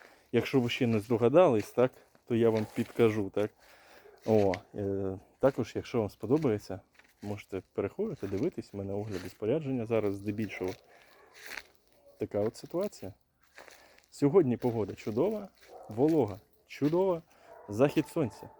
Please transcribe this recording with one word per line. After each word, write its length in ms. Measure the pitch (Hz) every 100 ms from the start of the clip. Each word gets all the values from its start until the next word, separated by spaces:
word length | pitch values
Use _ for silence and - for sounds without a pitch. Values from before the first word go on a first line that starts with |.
| - - -
Якщо 280 | 117 - 135
ви 100 | 120
ще 160 | - 120
не 140 | 110
здогадались, 720 | 104 113 117 151 180 110 -
так, 220 | - 127 - _ _ -
то 80 |
я 160 | 117 117
вам 160 | 110 107
підкажу, 560 | - 117 - 117 107 98
так. 160 | 101 104 _ - - - - - - -
О, 280 | 110 98 92 -
е, 440 | - 98 98 98 95 - -
також, 340 | 135 - 113 104
якщо 240 | - 120
вам 100 | 101
сподобається, 680 | - 104 151 151 104 - 95 _ _ _ _
можете 400 | 104 101 - 95 -
переходити, 540 | - 98 - 220 156 98
дивитись. 440 | 98 151 - -
У 40 | 101
мене 160 | 98
огляди 360 | 101 107 92 92
спорядження 580 | - 107 156 139 127 110
зараз 280 | 113 104
здебільшого. 560 | 98 101 104 101 - 92 - _ - - - - - - - - _ _ _ - -
Така 220 | 107 104
от 160 | 107 -
ситуація. 560 | 143 170 202 - 95 - _ _ _ - - - - - _
Сьогодні 460 | - 139 185 131 113
погода 380 | 123 113 98
чудова, 540 | 101 113 107 185 208 196 _ - - -
волога 520 | 110 151 160 104 95 _ _ _
чудова, 560 | - 143 175 190 170 - _ - - -
захід 400 | 104 147 160 -
сонця 420 | 170 120 - - -